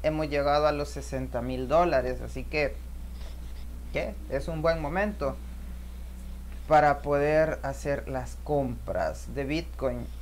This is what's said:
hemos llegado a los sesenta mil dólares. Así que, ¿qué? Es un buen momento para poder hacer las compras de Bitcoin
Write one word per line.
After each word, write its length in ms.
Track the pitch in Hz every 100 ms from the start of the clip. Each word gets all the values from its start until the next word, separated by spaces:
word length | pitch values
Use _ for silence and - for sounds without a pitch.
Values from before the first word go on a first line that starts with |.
hemos 260 | 151 156 156
llegado 380 | 143 143 147 151
a 40 |
los 180 | 147 143
sesenta 520 | 147 131 135 127 120
mil 260 | 123 127 127
dólares. 540 | 156 175 139 123 127
Así 220 | 117 131
que, 320 | 127 151 143 - - - - - - - - - - - -
¿qué? 220 | 147 190 202 -
Es 180 | 139 151
un 140 | 160
buen 180 | 160 165
momento 560 | 147 175 208 196 139 131 - - - - - - - - - - - - -
para 320 | 156 147 143
poder 580 | 143 143 147 156 160 -
hacer 440 | 135 135 147 143 -
las 300 | 131 117 -
compras 920 | - 147 131 120 - 90 80 - -
de 120 | 123 139
Bitcoin 600 | 156 170 - 131 123 117 -